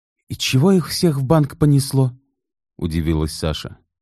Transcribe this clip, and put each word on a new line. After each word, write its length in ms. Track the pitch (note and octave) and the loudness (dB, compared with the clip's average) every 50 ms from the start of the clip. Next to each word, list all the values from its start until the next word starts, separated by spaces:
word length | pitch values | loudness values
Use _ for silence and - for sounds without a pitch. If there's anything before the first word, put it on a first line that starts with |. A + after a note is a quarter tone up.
| _ _ _ _ _ - | _ _ _ _ _ -16
«И 80 | - | -10
чего 360 | - - - - C3 C#3+ G3 | -8 -4 -2 0 2 4 4
их 160 | G3 F#3 - - | 4 2 0 -2
всех 300 | - - - F3 C#3 C#3 | -2 -2 0 0 0 0
в 60 | C3+ | 0
банк 340 | A#2+ D#3+ D#3+ D3 - - - | 2 2 2 2 0 -2 0
понесло?» 540 | D#3 D3 C#3+ C#3 C3+ - - C3+ C3 B2+ B2 - _ _ _ _ _ _ _ _ _ _ _ - | 2 4 4 4 2 0 0 0 0 0 -2 -6 _ _ _ _ _ _ _ _ _ _ _ -8
удивилась 540 | - E2+ D#2 E2+ D#2 D#2+ E2 D#2 D#2+ D2+ | -8 -4 -4 -2 0 0 0 0 -2 -4
Саша. 460 | - - - D#2+ D#2 - - - - - _ _ _ _ | -6 -6 -4 -4 -4 -6 -8 -12 -16 -20 _ _ _ _